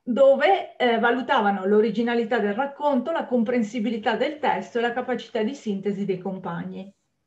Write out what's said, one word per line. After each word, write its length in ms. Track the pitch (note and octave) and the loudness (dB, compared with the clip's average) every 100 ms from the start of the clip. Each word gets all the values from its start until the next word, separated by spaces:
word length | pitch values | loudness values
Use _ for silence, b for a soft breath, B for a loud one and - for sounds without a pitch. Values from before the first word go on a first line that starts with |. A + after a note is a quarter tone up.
dove, 720 | - A#3+ C4+ C4 D#4+ F#4 - - | -4 6 6 6 4 2 0 -2
eh, 220 | B3 A3+ | 0 2
valutavano 680 | A#3+ B3+ B3+ B3+ G3+ G3 F#3+ | 2 0 0 2 2 0 2
l'originalità 720 | G#3 A3+ G#3+ A#3 A#3 A3 A#3+ | 4 4 0 0 0 0 0
del 160 | G#3 | 0
racconto, 580 | G3+ C#4 - D4 C4 D#4+ | -2 -4 -2 0 0 0
la 140 | D#4+ - | -4 -2
comprensibilità 920 | B3 A3+ B3 G#3 B3+ A3 A3 A#3 G#3 | 0 2 0 -2 -2 -4 -2 -2 0
del 220 | C#4 D4+ | -2 -2
testo 400 | A#3+ G3 - A#3 | -2 -2 -4 -2
e 20 | |
la 120 | A#3 | -2
capacità 500 | A#3+ B3 A3+ - A3+ | -2 -4 -6 -6 -4
di 120 | G#3+ | -4
sintesi 500 | C#4+ A3 G3 G3+ G3 | -4 -6 -4 -4 -4
dei 140 | G3 F3+ | -4 -4
compagni. 720 | G3 F#3 F3 E3+ F#3 F#3 G3 _ _ _ | -6 -8 -8 -8 -10 -12 -14 _ _ _